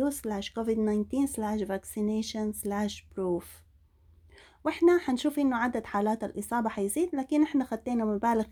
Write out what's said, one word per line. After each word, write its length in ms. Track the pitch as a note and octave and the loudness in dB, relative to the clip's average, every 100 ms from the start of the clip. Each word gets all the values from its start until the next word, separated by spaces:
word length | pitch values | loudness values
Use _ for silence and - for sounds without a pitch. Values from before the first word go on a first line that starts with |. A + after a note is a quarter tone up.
U 80 | C#4 | -2
slash 380 | C#4+ A3 G3+ - A3+ | -2 -6 -6 -6 -4
covid 200 | A3+ A3 | -2 0
nineteen 480 | G#3+ G#3 G#3 C4 C4+ | 2 0 0 0 -2
slash 280 | A3+ G#3+ G#3+ G3 | -2 -2 -2 -2
vaccination 840 | F#3+ - G#3+ G#3 G#3+ A3 G#3+ G#3+ G#3 | -4 -6 -4 -2 -2 -4 -4 -4 -4
slash 320 | G3+ G3+ G#3 - - | -4 -2 -2 -4 -10
proof. 300 | - F#3 F3 - - - _ _ _ _ - - - - _ | -4 -2 -2 -4 -18 -20 _ _ _ _ -20 -20 -20 -20 _
وإحنا 340 | D#4 - E4+ F4 | -6 4 6 6
حنشوف 400 | C#4 B3 D4+ C#4+ | 4 0 0 2
إنه 180 | C4+ A#3 | 2 2
عدد 280 | A#3+ C4 | 0 -2
حالات 400 | - G3+ G#3+ A3+ | -2 0 2 0
الإصابة 440 | G#3 - - A#3+ A3 | -4 -6 -4 -2 -2
حيزيد، 460 | G#3 G3 D4 F4 | -2 -2 0 0
لكن 280 | C#4 C4 D4+ | -2 2 4
إحنا 220 | D4+ C#4 | 4 2
خدينا 400 | C4 A3 B3+ A#3 | 0 -4 -2 0
مبالغ 400 | G#3+ G3+ A#3 A3+ G#3+ | 0 2 2 2 0